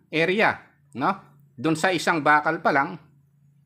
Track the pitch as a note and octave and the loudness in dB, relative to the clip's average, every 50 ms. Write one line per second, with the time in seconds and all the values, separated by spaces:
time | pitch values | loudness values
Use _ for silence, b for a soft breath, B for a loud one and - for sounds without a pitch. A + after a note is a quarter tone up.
0 | _ _ - D#3 E3 F3 F#3 A3 G3+ C#3+ A2 - - - _ _ _ _ - A2 | _ _ -2 -2 0 0 0 0 0 0 0 -2 -8 -20 _ _ _ _ -8 -4
1 | C#3 F3 G3 - - - _ _ _ _ _ - A#2+ D#3+ E3 D#3 - F#3+ F#3 E3 | -2 -2 -4 -4 -10 -20 _ _ _ _ _ -6 -4 -2 -2 0 0 -2 -2 0
2 | - G3+ F3 D#3+ C#3 D3+ D3+ D3+ D3 D#3+ D#3+ E3 - A3+ E3 C#3 C#3 E3+ F#3 D#3 | 0 -2 -2 0 2 4 4 4 2 0 -4 -2 0 0 2 2 0 -2 -6 -12
3 | - _ _ _ _ _ _ _ _ _ _ _ _ | -18 _ _ _ _ _ _ _ _ _ _ _ _